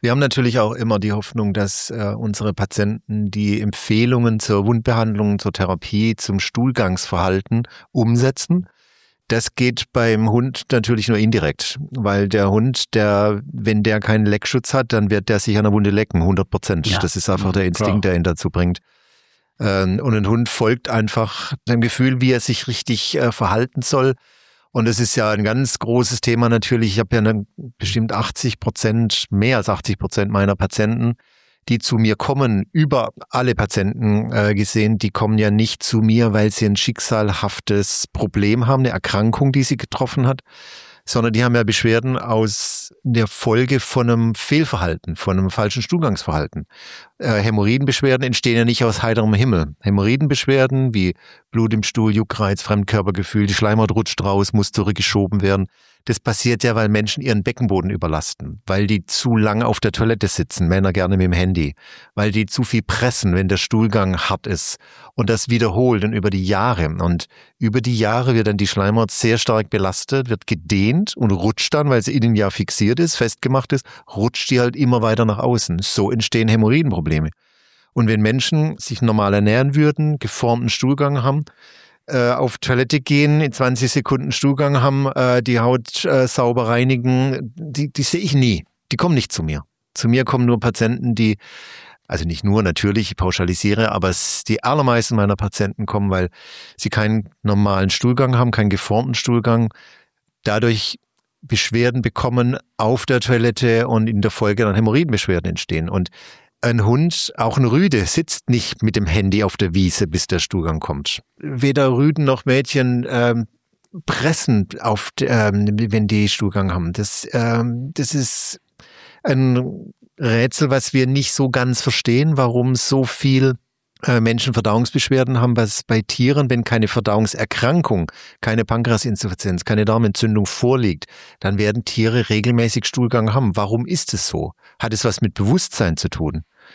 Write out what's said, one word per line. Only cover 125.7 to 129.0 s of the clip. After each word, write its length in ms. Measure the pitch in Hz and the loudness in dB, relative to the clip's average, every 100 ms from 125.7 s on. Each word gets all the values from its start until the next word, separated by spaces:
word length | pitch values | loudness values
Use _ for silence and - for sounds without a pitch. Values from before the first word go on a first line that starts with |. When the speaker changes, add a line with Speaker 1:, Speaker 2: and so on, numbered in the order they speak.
| - | -2
Speaker 1:
bei 200 | - 113 | -2 -2
Tieren, 480 | - - 127 143 131 | 0 0 2 2 2
wenn 140 | 120 | 0
keine 220 | 110 117 107 | 0 0 0
Verdauungserkrankung, 1200 | 120 101 104 107 - 104 - 120 175 - 98 80 - - - | 0 0 2 0 -2 -4 -2 2 2 2 -2 -2 -8 -20 -8
keine 220 | 117 110 110 | -2 0 0
Pankreasinsuffizienz, 960 | 117 120 113 | 0 0 0